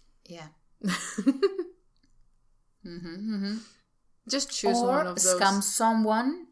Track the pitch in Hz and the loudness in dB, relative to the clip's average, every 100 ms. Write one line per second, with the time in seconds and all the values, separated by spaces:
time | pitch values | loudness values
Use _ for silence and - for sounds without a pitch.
0 | _ _ - 170 151 _ _ _ 202 180 | _ _ -20 -18 -18 _ _ _ -6 -4
1 | - - 220 269 381 392 - - _ _ | -6 0 0 2 0 -2 -10 -14 _ _
2 | _ _ _ _ _ _ _ _ 175 175 | _ _ _ _ _ _ _ _ -16 -14
3 | 170 180 214 208 196 220 220 _ _ _ | -12 -10 -6 -4 -4 -6 -10 _ _ _
4 | _ _ 226 277 - - 233 233 240 277 | _ _ -4 -4 -2 -2 0 2 2 0
5 | 185 175 185 180 196 202 - - 220 220 | 0 2 2 6 4 4 0 2 4 4
6 | 220 220 254 349 - | 2 2 0 -2 -8